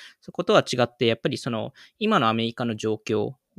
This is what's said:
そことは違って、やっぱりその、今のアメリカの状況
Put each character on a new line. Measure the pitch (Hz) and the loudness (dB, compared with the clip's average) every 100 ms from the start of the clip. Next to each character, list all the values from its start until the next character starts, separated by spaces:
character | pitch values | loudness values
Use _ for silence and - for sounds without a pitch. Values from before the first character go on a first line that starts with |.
| - _ | -20 _
そ | - | -18
こ | - | -8
と | 175 | 2
は | 185 | 2
違 | - 127 | 4 0
っ | 120 - | -2 2
て、 | 120 | 0
や | 113 | 2
っ | |
ぱ | 165 | -2
り | 120 | -4
そ | - | -4
の、 | 113 117 - - - | -6 -6 -12 -20 -6
今 | 214 208 | 0 2
の | 117 | 2
ア | |
メ | 110 | 2
リ | 113 | -2
カ | 117 | -4
の | 120 110 | -6 -4
状 | 110 107 | -4 -4
況 | - 107 110 135 _ | -2 -2 -2 -8 _